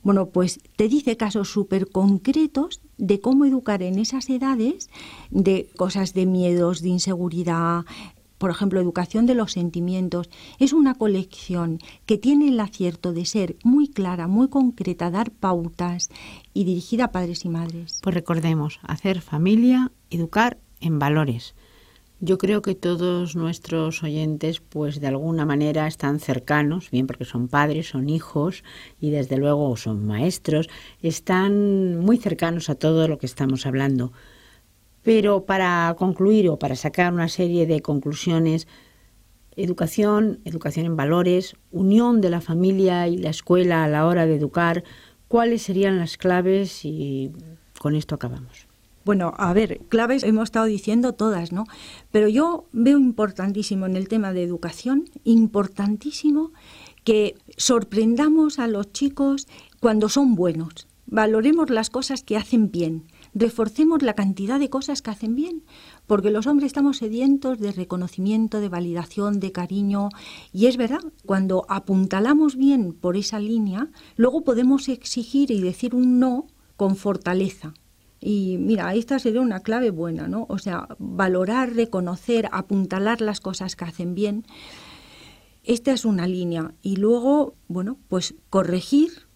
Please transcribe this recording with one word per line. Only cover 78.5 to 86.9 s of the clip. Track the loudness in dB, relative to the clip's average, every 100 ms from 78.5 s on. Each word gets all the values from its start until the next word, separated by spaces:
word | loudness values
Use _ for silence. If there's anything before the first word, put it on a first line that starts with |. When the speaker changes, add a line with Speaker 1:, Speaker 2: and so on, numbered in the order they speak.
| -2
Speaker 1:
mira, | 0 0 0
esta | -2 -2 -2
sería | 0 0
una | 0 -2
clave | -4 -2 -2
buena, | -2 -6 -6 -6
¿no? | -6 -6
O | -6
sea, | -6 -8 -10 -12
valorar, | -8 -2 0 2 0 0 0
reconocer, | 0 0 -2 -4 -6 -2 -2 0
apuntalar | -6 -2 -2 -2 -2 -2 -2
las | -4 -4
cosas | -8 -8 -10
que | -8
hacen | -12 -8 -8
bien. | -2 -2 -4 -10 -20 -20 -20 -20 -20 -20 -20 -20 -20 _ _
Esta | -4 -2 0
es | 0
una | 0 0 -2
línea. | -4 -4 -4 -6 -8
Y | -4